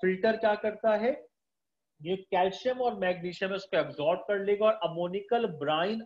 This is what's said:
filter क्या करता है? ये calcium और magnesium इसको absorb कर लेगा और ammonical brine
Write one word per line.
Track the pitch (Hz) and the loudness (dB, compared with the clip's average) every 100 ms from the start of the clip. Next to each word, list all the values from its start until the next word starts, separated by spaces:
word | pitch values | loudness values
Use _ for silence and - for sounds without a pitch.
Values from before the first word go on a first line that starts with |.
filter | 185 185 220 214 | 0 2 2 2
क्या | 220 | 2
करता | 208 214 214 220 208 | 2 -2 -2 2 2
है? | 233 294 - _ _ _ _ _ _ _ | 2 -2 -8 _ _ _ _ _ _ _
ये | 151 190 | -4 -4
calcium | - 185 185 190 254 254 | -2 2 2 0 -2 0
और | 247 208 | -2 0
magnesium | 185 175 175 170 190 | -2 -2 -4 -4 -4
इसको | 190 - 170 | -4 -2 0
absorb | 143 135 147 185 - | 0 0 0 0 0
कर | 202 | -2
लेगा | 196 202 214 | 2 4 4
और | 220 | 2
ammonical | 226 165 175 196 202 240 220 151 | -2 -2 -4 -4 -2 0 0 -4
brine | 143 156 185 226 | -2 0 0 -4